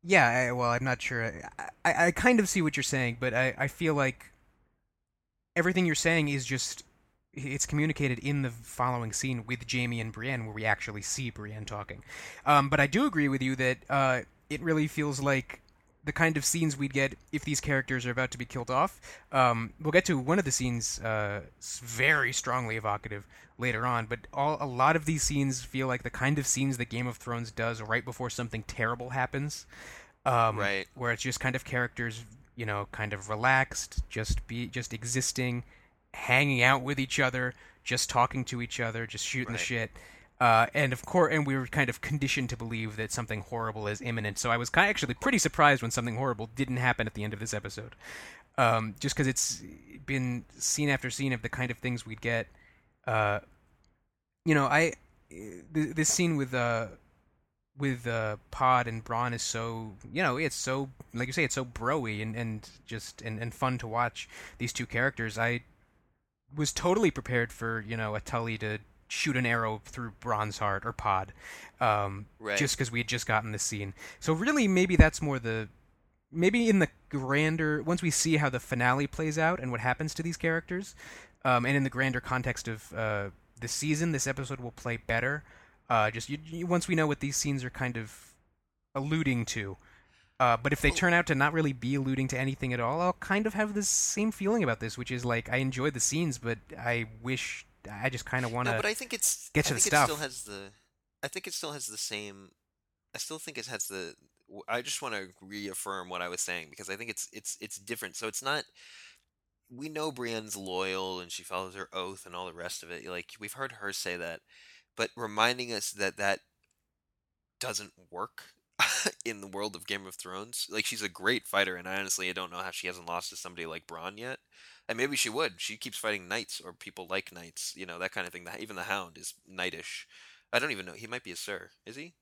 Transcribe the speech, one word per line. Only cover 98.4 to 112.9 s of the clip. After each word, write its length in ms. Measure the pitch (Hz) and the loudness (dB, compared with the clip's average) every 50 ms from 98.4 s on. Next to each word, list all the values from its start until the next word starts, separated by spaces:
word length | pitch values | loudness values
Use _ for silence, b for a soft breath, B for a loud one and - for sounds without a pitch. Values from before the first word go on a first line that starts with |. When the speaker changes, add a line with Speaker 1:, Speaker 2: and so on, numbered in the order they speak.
| 127 113 | -2 0
Speaker 1:
wanna 240 | 113 120 123 120 | -2 0 0 0
Speaker 2:
No, 20 | 117 | 0
but 120 | 110 104 | 2 0
I 80 | 208 220 | 0 -2
think 180 | - 262 240 | -4 -6 -8
it's, 380 | - - - - - - - - - | -2 0 2 0 0 0 -6 0 0
Speaker 1:
get 120 | 151 151 | 0 2
to 0 | |
Speaker 2:
I 40 | - - | 2 2
Speaker 1:
the 60 | 151 | 2
Speaker 2:
think 60 | - | 4
Speaker 1:
stuff. 80 | - 151 | 6 8
Speaker 2:
it 20 | 147 | 6
still 180 | 139 - 151 | 6 6 4
has 280 | 151 156 131 131 - - | -2 -4 -8 -8 -10 -10
the, 260 | 107 101 98 98 98 - _ _ _ _ _ _ _ _ _ | -10 -10 -12 -12 -14 -18 _ _ _ _ _ _ _ _ _
I 60 | - 139 | -10 -8
think 180 | - 190 - | -8 -8 -10
it 80 | 185 165 | -8 -8
still 180 | - - 151 | -8 -6 -8
has 140 | 147 143 117 | -8 -8 -10
the 120 | 107 107 104 | -10 -6 -6
same, 520 | - - 110 104 104 101 98 98 98 87 _ _ _ _ _ _ _ _ _ _ _ _ - | -6 -6 -6 -8 -8 -10 -14 -16 -20 -20 _ _ _ _ _ _ _ _ _ _ _ _ -10
I 40 | - | -10
still 200 | - - 156 156 | -8 -8 -8 -10
think 200 | - - 143 120 | -10 -10 -10 -10
it 80 | 110 | -8
has 200 | 123 123 101 - | -6 -6 -6 -6
the, 280 | - 98 95 90 82 - _ _ _ _ _ _ _ | -6 -6 -6 -8 -8 -10 _ _ _ _ _ _ _
w-, 140 | 95 104 - - | -18 -14 -6 -4
I 140 | 113 123 | -4 -4
just 200 | 123 143 131 - | -2 -4 -6 -6
wanna 260 | 147 127 110 101 98 90 - _ | -4 -4 -4 -6 -6 -8 -16 _
reaffirm 680 | 95 95 104 104 101 98 92 - - 101 98 95 90 90 | -18 -12 -10 -8 -8 -6 -6 -6 -6 -6 -6 -6 -6 -6
what 140 | 90 87 | -4 -4
I 60 | 87 87 | -4 -4
was 120 | 90 90 | -4 -4
saying, 280 | - - 90 87 82 73 | -4 -4 -4 -6 -8 -10
because 200 | 71 - 98 90 | -14 -16 -8 -8
I 60 | 98 | -8
think 140 | 101 117 117 | -8 -8 -10
it's, 180 | 107 - - - | -8 -8 -10 -10
it's, 240 | - 107 - - - - | -12 -12 -10 -10 -10 -10
it's 180 | - 107 - - | -12 -14 -14 -14
different. 380 | 98 104 117 - - 92 - | -10 -10 -8 -8 -8 -10 -10
So 120 | - 117 110 | -8 -8 -6
it's 140 | - - | -6 -6
not, 220 | 131 135 147 151 - _ B B B B B B B B B B B B _ _ _ _ _ _ _ _ | -4 -4 -4 -4 -6 _ B B B B B B B B B B B B _ _ _ _ _ _ _ _
we 180 | 123 120 143 156 | -14 -12 -12 -8
know 220 | 151 151 156 156 | -6 -4 -4 -4
Brienne's 460 | 135 123 123 117 113 110 107 107 98 | -4 -6 -6 -4 -4 -6 -6 -6 -10
loyal 640 | 101 95 95 90 92 95 95 95 95 95 95 92 90 | -8 -6 -4 -2 -2 -2 0 -2 -2 -4 -4 -6 -8
and 100 | 90 85 | -8 -10
she 120 | 87 - 90 | -12 -12 -10
follows 300 | - 92 92 95 92 92 | -6 -6 -6 -6 -6 -10
her 120 | 98 92 - | -12 -12 -8
oath 340 | - 92 90 92 98 92 - | -6 -6 -6 -6 -8 -12 -16
and 80 | 92 87 | -12 -10
all 120 | 90 92 | -10 -10
the 60 | 90 80 | -10 -10
rest 280 | 87 85 90 - - | -10 -10 -8 -8 -10
of 80 | - 82 | -10 -12